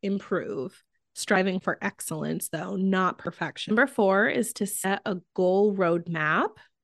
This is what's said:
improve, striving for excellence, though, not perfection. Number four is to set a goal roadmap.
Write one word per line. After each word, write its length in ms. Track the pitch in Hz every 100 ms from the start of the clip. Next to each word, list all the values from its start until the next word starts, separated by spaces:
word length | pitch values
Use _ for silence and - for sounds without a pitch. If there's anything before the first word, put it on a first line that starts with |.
improve, 840 | 196 196 - 180 - 120 123 - _ _ _
striving 440 | - - 190 190 185
for 200 | - -
excellence, 680 | 196 - - 156 151 165 -
though, 260 | 160 185 196
not 420 | 190 185 185 -
perfection. 560 | - - 165 - -
Number 120 | 220 269
four 380 | - 196 196 226
is 240 | - 208
to 120 | - 196
set 340 | - 190 196 -
a 100 | 185 -
goal 400 | - 180 190 208
roadmap. 760 | 196 175 170 175 165 151 170 403 - - _